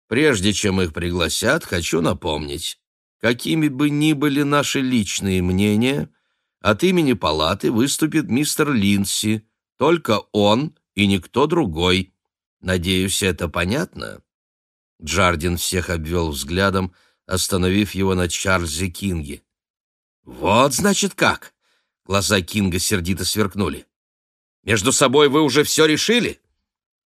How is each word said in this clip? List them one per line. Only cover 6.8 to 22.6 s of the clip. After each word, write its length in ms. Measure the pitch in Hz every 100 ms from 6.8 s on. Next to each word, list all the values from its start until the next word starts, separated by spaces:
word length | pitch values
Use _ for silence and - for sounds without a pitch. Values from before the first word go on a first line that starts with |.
имени 300 | 185 180 143
палаты 580 | 110 82 78 78 98 -
выступит 580 | 113 139 - 156 156 101
мистер 420 | 120 147 - 147
Линдси, 760 | 123 101 101 92 - 107 107 _ _ _ -
только 420 | 139 170 - 104 -
он 460 | 104 101 117 156 _ _ -
и 120 | 101
никто 380 | 98 - 117 151
другой. 680 | 170 110 78 90 92 92 _ _ _ _ _
Надеюсь, 600 | 92 92 87 92 95 -
это 280 | 95 85 87
понятно?" 720 | 87 90 131 180 - 57 50 _ _ _ _ _ _ _ _
Джардин 560 | 78 85 92 82 87 87
всех 320 | - 92 85
обвел 420 | 87 78 87 80
взглядом, 640 | 69 69 90 98 95 90 _ _ _ -
остановив 680 | 92 - 98 92 98 101
его 220 | 95 95 92
на 140 | 87
Чарльзе 580 | - 98 92 85 76 92
Кинге. 560 | - 101 85 71 69 _ _ _ _ _ _ _ _
"Вот, 500 | - - 92 110 139
значит, 400 | 123 202 185 196
как!" 400 | - 131 - - _ _ _ _ _ -
Глаза 360 | 98 87 101
Кинга 380 | 85 107